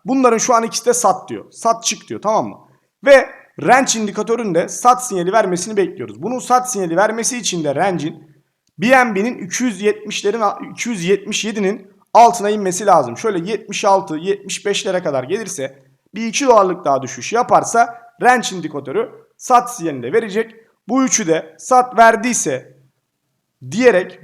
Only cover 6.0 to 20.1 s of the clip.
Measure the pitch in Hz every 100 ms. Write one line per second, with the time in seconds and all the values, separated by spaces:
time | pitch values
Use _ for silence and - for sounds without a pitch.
6 | 110 104 185 247 - 254 247 202 180 165
7 | 214 220 220 247 185 175 147 139 196 175
8 | 147 - - _ _ _ _ - 214 262
9 | 240 190 226 - 180 - 247 185 208 208
10 | 208 - 202 226 202 - - 175 233 208
11 | 170 196 - 208 208 214 190 - - _
12 | _ 208 233 202 202 214 185 180 202 170
13 | 120 117 220 185 175 220 - 190 208 196
14 | - 156 180 196 - - 202 202 202 180
15 | 175 135 127 208 202 - 131 - _ _
16 | _ 208 226 - 277 220 190 175 147 135
17 | 127 - 120 220 247 208 143 233 233 -
18 | - - 240 247 - 185 156 147 151 190
19 | - - _ _ - 240 196 - 165 135
20 | 117